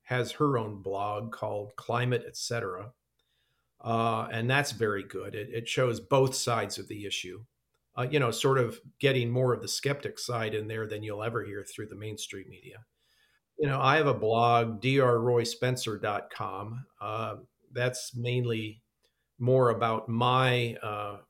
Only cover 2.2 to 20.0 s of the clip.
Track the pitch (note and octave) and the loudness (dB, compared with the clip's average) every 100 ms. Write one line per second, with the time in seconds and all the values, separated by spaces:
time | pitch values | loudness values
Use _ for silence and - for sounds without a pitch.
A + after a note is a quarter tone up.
2.2 | - - - A#2 G2 F2+ A2+ - _ _ | -4 -10 -6 -4 -6 -8 -12 -18 _ _
3.2 | _ _ _ _ _ _ A2+ A2+ A2+ A2 | _ _ _ _ _ _ -4 0 0 -2
4.2 | A2 A2+ A#2+ C#3 C3+ A2+ G#2+ G2+ F#2+ F#2+ | -4 -2 0 0 0 -2 -2 -2 -6 -10
5.2 | G2+ G#2+ G#2 A2+ A2+ - B2+ A2+ - C3+ | -8 -10 -8 -8 -4 0 0 -2 0 2
6.2 | C3 C3 A#2+ A#2 G2+ - G2 G#2 G2 - | 2 0 0 0 -2 -8 -10 -12 -8 -8
7.2 | F2+ F#2 A#2 _ _ _ _ - B2+ D3 | -8 -14 -18 _ _ _ _ -6 0 2
8.2 | A#2+ - C3+ C3+ A#2 - - - C#3 C3 | 2 2 4 4 2 -2 -16 0 2 2
9.2 | A#2+ B2 B2+ A2+ G#2 - C3+ C#3 G#2 - | 2 2 2 0 -2 -4 -2 -4 -6 -6
10.2 | - A#2+ A2 G#2+ G#2+ A2 G#2+ G#2+ G#2+ G#2 | -6 -4 -2 -2 -4 -6 -6 -6 -6 -6
11.2 | A2+ A#2 G#2 G2+ - - G#2 G2 A2 G#2+ | -4 -4 -4 -8 -10 -10 -12 -10 -10 -10
12.2 | - G2+ F#2+ F#2 F#2 G2+ - _ _ _ | -10 -12 -16 -20 -20 -20 -20 _ _ _
13.2 | _ _ _ - C#3+ C3+ C3 D#3 D3 A2 | _ _ _ -2 0 2 4 6 4 4
14.2 | A2 A2+ A#2 A#2 A2+ G#2 B2+ C3+ B2+ A#2 | 4 6 6 6 4 0 2 6 6 6
15.2 | B2 A#2+ A#2 - B2+ B2+ A2+ G#2 A2 G2+ | 6 4 2 0 0 0 -4 -2 -2 -2
16.2 | - - G2 F#2+ G#2 B2 - - G#2 A2 | -4 -8 -6 -6 -8 -10 -12 -10 -6 -4
17.2 | A2 G2+ - _ _ B2 B2 - - A#2+ | -6 -8 -16 _ _ -2 -2 -2 -8 -6
18.2 | A#2+ B2 A#2+ A2+ A2 G#2+ _ _ _ _ | -2 0 0 -2 -6 -12 _ _ _ _
19.2 | _ - B2 C3 B2 A2+ A#2 A2+ | _ -2 4 6 6 4 2 2